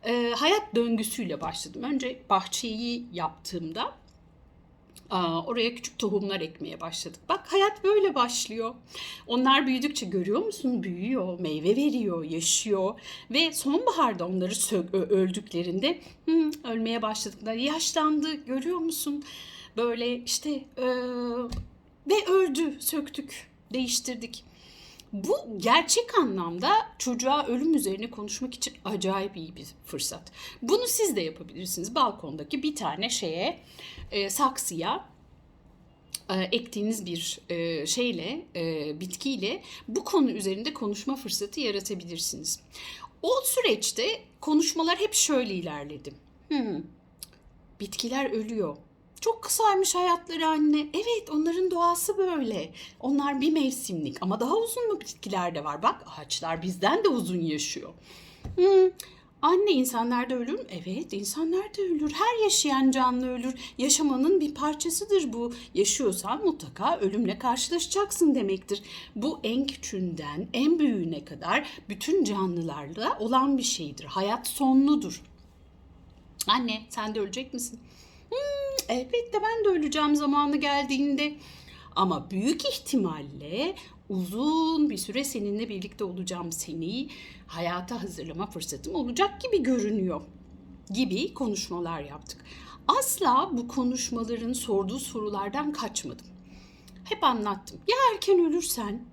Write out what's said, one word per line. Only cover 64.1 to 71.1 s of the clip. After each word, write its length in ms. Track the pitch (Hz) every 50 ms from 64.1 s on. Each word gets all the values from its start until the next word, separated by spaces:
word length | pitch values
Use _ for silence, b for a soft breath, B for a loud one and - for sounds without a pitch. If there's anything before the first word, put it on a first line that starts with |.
| 269 254 262 320 392 381
bir 140 | 302 294 294
parçasıdır 760 | - 277 302 302 294 - 339 330 - 403 415 403 381 320 254 220
bu. 200 | 233 233 240 240 B B B B
Yaşıyorsan 720 | 170 202 - - - 277 214 180 185 - 196 240 285 427
mutlaka 540 | 370 302 - - 147 - - 196 269 339 -
ölümle 400 | 214 190 - - 240 185 - -
karşılaşacaksın 960 | - 247 - - - - 339 339 330 - - 392 403 403 - - 349 311 269
demektir. 480 | 262 214 196 196 190 190 - 202 202 B B B B B B B
Bu 240 | 214 208 294 - - -
en 240 | 214 226 254 277
küçüğünden 840 | 277 - - - - - 190 185 180 165 156 156 143 143 156 208 - -
en 260 | 233 262 302 339 339
büyüğüne 460 | 302 269 233 196 170 165